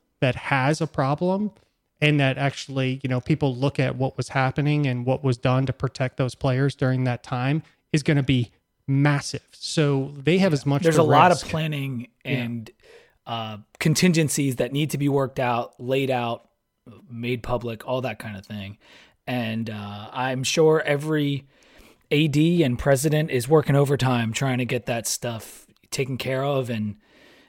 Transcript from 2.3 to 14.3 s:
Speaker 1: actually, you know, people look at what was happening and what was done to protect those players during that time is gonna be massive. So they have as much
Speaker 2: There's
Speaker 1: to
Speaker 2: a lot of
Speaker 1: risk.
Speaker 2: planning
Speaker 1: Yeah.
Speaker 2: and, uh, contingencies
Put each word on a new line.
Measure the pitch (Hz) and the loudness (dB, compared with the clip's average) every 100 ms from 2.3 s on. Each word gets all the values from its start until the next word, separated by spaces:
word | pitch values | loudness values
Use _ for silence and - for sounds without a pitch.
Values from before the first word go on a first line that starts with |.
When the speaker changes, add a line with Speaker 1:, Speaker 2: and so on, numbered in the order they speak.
| 131 | 0
Speaker 1:
actually, | 139 - - 135 131 135 | -4 -4 -6 -2 -2 -2
you | 131 | -2
know, | 127 | -2
people | - 151 143 123 | 0 0 0 0
look | 139 - | -2 0
at | 131 123 | -2 -2
what | 131 - | -4 -4
was | - | -4
happening | 139 131 - 143 147 139 | 0 0 0 0 2 0
and | 123 120 | 0 -2
what | 131 | 0
was | 139 120 | 0 0
done | 131 127 131 | 2 2 0
to | |
protect | - 131 - 127 - | -4 -6 -4 -4 -2
those | 127 | -4
players | - 139 127 139 | -2 -2 2 0
during | - 131 127 | 0 0 0
that | 127 120 | 0 -4
time | - 123 127 156 - _ _ | -6 -4 -2 -2 -4 _ _
is | 156 | -2
gonna | 139 143 | 2 2
be | 131 131 113 _ _ _ - | 2 2 0 _ _ _ -2
massive. | 139 147 143 - - - | 2 4 2 -4 -10 -14
So | - - - 147 139 139 147 | -14 -4 0 2 2 -2 -2
they | 135 185 | 2 4
have | 196 | 4
as | 143 143 | 2 2
much | 139 | 2
Speaker 2:
There's | 165 156 | 4 4
Speaker 1:
to | |
Speaker 2:
a | |
lot | 156 147 180 | 6 8 6
of | 175 | 4
Speaker 1:
risk. | - | 0
Speaker 2:
planning | 160 156 147 135 120 123 _ 127 | -4 -4 -4 -6 -8 -10 _ -6
Speaker 1:
Yeah. | |
Speaker 2:
and, | 127 120 117 110 - _ - _ _ - | -4 -4 -8 -12 -20 _ -20 _ _ -10
uh, | 117 110 104 - - | -10 -10 -14 -18 -2
contingencies | 160 147 185 165 151 | 0 4 4 4 2